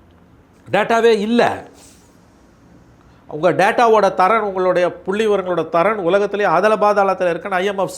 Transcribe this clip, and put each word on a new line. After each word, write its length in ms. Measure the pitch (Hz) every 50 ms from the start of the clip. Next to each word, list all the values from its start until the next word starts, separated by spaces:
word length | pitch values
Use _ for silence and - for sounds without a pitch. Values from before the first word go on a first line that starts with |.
| _ _ _ _ _ _ _ _ _ _ _ _ _ -
டேட்டாவே 460 | 117 196 214 - 226 226 226 233 226 208
இல்ல. 480 | 202 220 240 240 190 - - - - - - - - - - - _ _ _ _ _ _ _ _ _ _ _ _ _ _ - - _ _ _ _ _ - - _ _ -
உங்க 240 | - 151 165 180
டேட்டாவோட 600 | 151 147 180 214 226 - 240 233 220 214 196 190 190
தரன், 280 | 185 185 190 220 226
உங்களுடைய 520 | 214 202 185 190 185 185 175 175 180 170 170
புள்ளி 340 | - - 190 190 214 220 214
விவரங்களோட 420 | 208 190 185 185 180 165 156 165
தரன் 280 | - 170 170 202 226 208
உலகத்திலேயே 520 | 180 165 185 202 208 196 208 202 208 185
அதல 260 | 156 175 196 214 214
பாதாளத்துல 540 | 202 208 208 208 202 196 196 190 185 185 175
இருக்குன்னு 280 | 170 170 175 202 196 180
ஐ 80 | 185
எம் 120 | 208 196 196
எஃப் 160 | 185 175 -